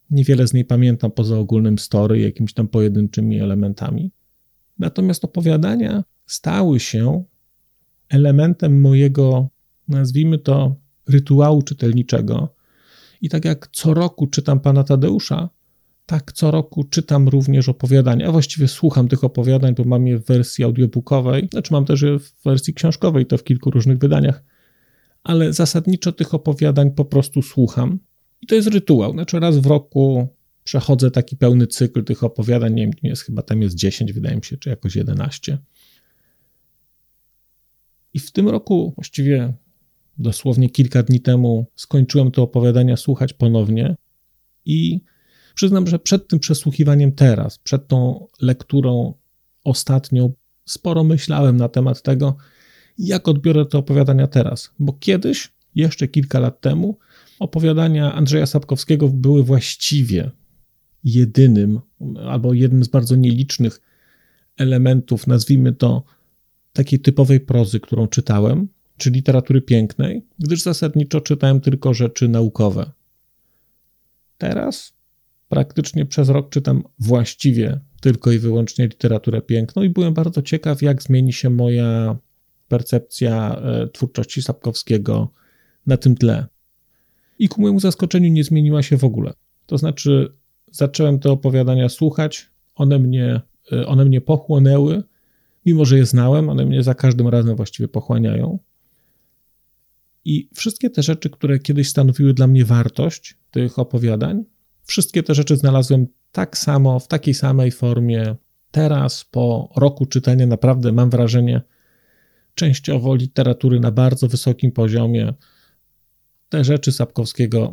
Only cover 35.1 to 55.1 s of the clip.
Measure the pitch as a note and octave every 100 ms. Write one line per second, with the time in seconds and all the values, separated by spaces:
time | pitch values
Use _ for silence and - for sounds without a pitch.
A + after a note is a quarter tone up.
35.1 | F#2+ G2 - - C#3+ - _ _ _ _
36.1 | _ _ _ _ _ _ _ _ _ _
37.1 | _ _ _ _ _ _ _ _ _ _
38.1 | C#3 - - G3+ A3 - F3+ E3 - D#3
39.1 | - C#3 C3+ B2 A#2+ _ _ _ _ _
40.1 | - A2+ - C3 A#2+ B2 - B2+ B2+ A2+
41.1 | B2+ B2+ B2 A#2+ A2+ A#2+ - - C#3+ B2+
42.1 | C#3+ C3 B2+ B2 B2 A#2+ A#2+ B2+ A#2+ -
43.1 | C3 B2+ - A#2 A2+ G#2+ A2 C3 E3 _
44.1 | _ _ _ _ _ - D#3+ E3 E3+ -
45.1 | _ _ _ _ - F#3+ G3 F3+ E3+ -
46.1 | G3 - D#3+ - D3+ D3 C3+ D3 C#3+ C#3
47.1 | C#3 C3+ G#2+ G#2+ - - C#3 - C3 B2
48.1 | - - _ B2+ B2+ - C#3 C3 A#2+ B2
49.1 | - _ _ _ _ C#3 C3 - C3+ -
50.1 | B2+ B2 C3 _ _ - - F3 E3 D#3
51.1 | D#3 - D3 C3+ B2 A#2+ B2+ C3 B2+ -
52.1 | C3 C#3 C#3 _ _ _ _ _ - F#3
53.1 | F#3 E3 C#3+ E3 D3+ C#3+ C#3+ C#3 C#3 C#3
54.1 | C3+ C3+ C3 - A#2 - - C#3+ C#3 -